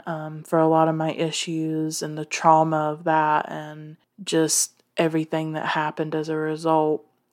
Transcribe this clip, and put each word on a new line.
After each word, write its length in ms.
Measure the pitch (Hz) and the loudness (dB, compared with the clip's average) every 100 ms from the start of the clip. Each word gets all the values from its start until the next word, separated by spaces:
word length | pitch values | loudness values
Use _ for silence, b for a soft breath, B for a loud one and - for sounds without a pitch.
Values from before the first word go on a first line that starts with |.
um, 380 | - 160 156 156 | -8 -8 -8 -12
for 160 | 156 165 | -2 2
a 80 | 160 | 4
lot 220 | 160 160 | 6 4
of 80 | 160 | 2
my 160 | 160 | -2
issues 920 | - 165 - - 160 160 156 156 156 | -2 -4 -4 -4 -4 -2 -2 -4 -4
and 160 | 156 151 | -6 -6
the 60 | |
trauma 640 | 151 - 165 156 160 156 151 | -8 2 6 6 4 2 -2
of 140 | 156 | -2
that 440 | 170 156 151 151 - | 0 2 2 0 -2
and 480 | 156 151 151 151 160 _ - | -8 -12 -14 -16 -18 _ -14
just 480 | 190 165 156 - - _ _ - | -2 2 2 0 -2 _ _ -2
everything 560 | 165 160 156 160 160 | 0 0 -2 -4 -4
that 140 | 156 - | -4 -4
happened 500 | 160 151 - 156 156 | -2 -2 -4 -4 -4
as 120 | 156 | -4
a 80 | 156 | -4
result. 680 | 156 156 165 160 156 156 - _ _ | -4 -2 2 2 2 0 -6 _ _